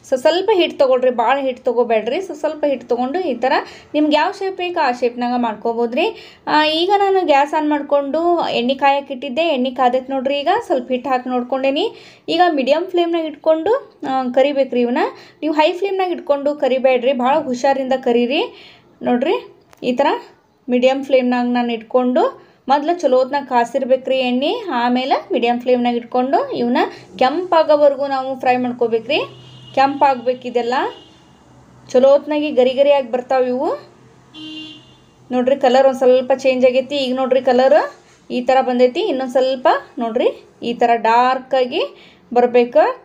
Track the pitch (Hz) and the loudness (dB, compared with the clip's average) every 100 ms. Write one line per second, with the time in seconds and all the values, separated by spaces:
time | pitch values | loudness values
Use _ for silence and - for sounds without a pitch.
0 | - 262 302 339 392 403 320 - 269 254 | -4 0 2 2 2 2 2 2 2 4
1 | 254 240 226 277 269 247 - 240 247 226 | 2 0 0 0 -2 -4 -2 0 0 0
2 | 214 302 381 294 302 311 294 269 - 240 | 0 -6 -6 -6 -6 -2 -2 -2 -4 -4
3 | 254 311 359 233 262 320 381 - - - | -2 -4 -4 -2 0 -2 -4 -18 -6 0
4 | 302 294 330 392 381 381 359 349 285 247 | 2 2 0 -4 -8 -6 -6 -2 -2 0
5 | 247 240 240 247 233 208 233 226 240 247 | -4 -2 -4 -2 -4 -4 -6 -4 -4 -2
6 | 392 - - - - 294 311 311 349 403 | -2 -4 -20 -14 -2 0 2 0 0 2
7 | 392 381 349 277 294 320 302 294 285 285 | 2 0 2 2 2 0 0 -2 0 -2
8 | 277 311 339 339 - - 240 269 285 277 | 0 -2 0 0 0 -2 -2 0 2 0
9 | 277 262 285 285 339 277 254 254 247 254 | -2 -10 -6 -2 0 0 -2 0 0 0
10 | 254 269 262 285 285 415 453 285 247 254 | -4 -4 -2 -2 0 -2 0 -4 -2 -4
11 | 277 262 254 254 247 269 269 277 427 - | -2 -4 -2 -4 -4 -2 -2 -2 -4 -6
12 | - - - 330 349 302 247 302 381 349 | -20 -18 -6 0 2 2 0 0 0 -2
13 | 339 339 320 302 320 320 320 523 - _ | 0 -2 -4 -4 0 0 2 -2 -2 _
14 | 294 262 254 254 269 277 262 240 240 262 | -6 -4 -2 2 2 2 -2 0 0 0
15 | 440 - - _ 302 311 311 359 392 381 | -2 -6 -20 _ -4 2 0 0 -4 -2
16 | 370 339 - 285 285 294 277 262 254 254 | -2 -4 -4 -2 -2 -2 -2 2 2 2
17 | 240 254 247 302 294 247 277 269 262 262 | 0 0 0 0 -2 -2 0 -2 -2 -2
18 | 254 240 240 294 480 - - - _ _ | 0 0 0 -2 -4 -8 -20 -20 _ _
19 | 247 247 277 453 - - _ _ - 247 | -2 -2 0 -4 -6 -20 _ _ -6 0
20 | 285 392 - _ _ _ - 247 254 277 | 0 0 -8 _ _ _ -4 0 2 0
21 | 285 262 247 247 247 240 240 233 226 254 | 0 0 2 0 0 -2 -2 -4 -2 0
22 | 247 254 480 - - _ - 277 294 349 | 0 0 0 -4 -20 _ -2 -2 0 -2
23 | 285 254 254 285 277 247 240 277 247 254 | 2 2 0 -4 -2 -2 0 -2 0 0
24 | 262 262 247 247 294 466 403 247 240 247 | 0 -2 0 0 -2 -4 -4 -2 0 0
25 | 262 427 - 294 233 240 247 247 240 240 | 0 -2 0 -2 0 -2 0 0 2 -2
26 | 233 254 254 339 554 349 240 269 392 - | -4 -2 0 0 -2 -4 -2 0 -2 -6
27 | - - 262 311 370 339 311 294 294 269 | -20 -2 0 0 0 2 4 4 4 2
28 | 277 269 262 262 262 254 247 240 233 226 | -4 -4 -4 -4 0 0 -2 -2 -2 -2
29 | 226 320 539 - - - - - 269 285 | -2 -4 -4 -12 -20 -20 -8 0 0 2
30 | 285 254 233 247 247 240 233 254 392 - | 0 2 -2 -6 -4 -4 -2 -2 -4 -8
31 | - _ _ _ _ - - - - 254 | -20 _ _ _ _ -20 -20 -20 -2 4
32 | 269 285 294 302 294 247 254 254 285 285 | 6 4 2 -4 -2 2 2 4 4 4
33 | 247 247 240 262 254 247 320 587 - - | 2 -2 0 0 0 -2 -2 -4 -10 -20
34 | - _ _ 311 311 311 311 311 - _ | -20 _ _ -20 -16 -16 -16 -20 -20 _
35 | _ _ - 247 254 285 269 254 269 247 | _ _ -6 -2 0 2 4 4 4 4
36 | 254 254 254 262 269 254 254 247 262 285 | 4 4 2 0 0 2 2 2 -2 -4
37 | 254 262 262 254 254 247 262 302 571 - | -2 -2 0 0 2 4 6 4 2 -10
38 | _ _ _ 247 247 262 247 247 247 247 | _ _ _ -6 0 0 2 2 2 2
39 | 415 262 262 254 262 262 311 539 - - | -2 -2 -2 0 0 0 0 0 -4 -8
40 | 233 226 381 - - _ 233 233 233 233 | -6 0 -2 -2 -18 _ -8 0 2 2
41 | 220 233 254 262 254 262 247 311 554 - | 2 4 2 0 -2 -2 0 -2 -6 -8
42 | - _ _ 240 247 240 240 285 392 508 | -20 _ _ 0 2 2 2 2 2 0